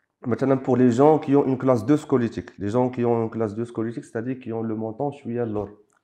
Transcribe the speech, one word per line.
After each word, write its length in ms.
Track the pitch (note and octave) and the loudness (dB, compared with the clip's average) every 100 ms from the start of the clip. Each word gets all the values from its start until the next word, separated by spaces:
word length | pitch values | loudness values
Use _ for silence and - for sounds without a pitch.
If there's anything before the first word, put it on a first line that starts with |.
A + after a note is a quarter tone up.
| _ _ C3 | _ _ -4
Maintenant, 260 | - C3+ C3+ | -2 0 0
pour 200 | C3 B2 | 2 4
les 140 | B2+ | 4
gens 260 | A#2 D3 D3+ | 6 6 6
qui 120 | C#3+ C#3 | 4 2
ont 100 | C#3 | 2
une 60 | B2+ | 0
classe 260 | C3 B2 | 2 2
deux 140 | G#2+ D3+ | 2 0
scolytique, 520 | - C3 A2+ - - - | 2 0 0 -4 -12 -8
les 100 | G2+ A#2+ | -4 0
gens 120 | B2+ | 0
qui 100 | B2 A#2+ | 0 0
ont 140 | A#2 | 0
une 80 | A2+ | -2
classe 240 | A2+ A2 G#2 | -4 -4 -6
deux 100 | A#2 | -8
scolytique, 400 | A#2 A2+ B2+ C#3+ | -6 -6 -8 -10
c'est-à-dire 320 | A#2 B2 B2+ | -8 -8 -8
qui 140 | A#2+ | -8
ont 80 | A2+ | -6
le 140 | A2 A2 | -6 -6
menton, 340 | A2 A2 C#3+ | -8 -6 -6
je 80 | C#3 | -8
suis 220 | A#2+ A#2+ | -8 -6
à 60 | A#2 | -4
l'or. 220 | G#2 G2+ - _ _ | -4 -8 -12 _ _